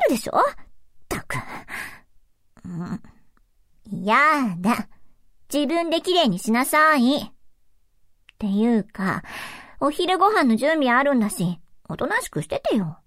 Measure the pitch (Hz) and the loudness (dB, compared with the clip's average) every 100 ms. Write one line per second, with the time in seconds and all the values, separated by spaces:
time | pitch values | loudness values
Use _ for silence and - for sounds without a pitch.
0 | 622 262 - - 571 - - - - - | 2 0 -2 0 0 -2 -14 -20 -20 -18
1 | - - - - - - - - - - | -12 -10 -8 -10 -10 -14 -14 -12 -12 -16
2 | _ - _ _ _ - 180 170 180 - | _ -20 _ _ _ -20 -12 -10 -8 -10
3 | - - - _ _ _ _ _ - 196 | -12 -20 -20 _ _ _ _ _ -12 -6
4 | 185 233 302 302 240 170 190 226 - - | 2 4 4 2 0 -2 0 0 -4 -16
5 | - - _ - - 277 277 339 339 330 | -20 -20 _ -20 -6 -4 0 -2 0 -2
6 | 359 359 285 180 - 233 - 302 311 302 | 0 2 2 0 0 0 2 4 4 4
7 | 240 285 - - - - _ _ _ _ | 4 2 -4 -14 -20 -20 _ _ _ _
8 | _ _ _ - 214 196 233 226 - - | _ _ _ -6 -2 2 4 2 0 -4
9 | 190 - - - - - - - 269 285 | -4 -4 -8 -12 -14 -16 -18 -2 -2 0
10 | 330 370 392 427 277 226 285 320 262 240 | 0 4 4 4 4 4 2 2 2 2
11 | 277 262 214 - 175 170 - - - - | 4 2 0 0 -2 -4 -10 -20 -12 -6
12 | 262 453 508 - - - 622 285 170 - | -4 -4 -4 -6 -6 -4 -2 0 -2 -6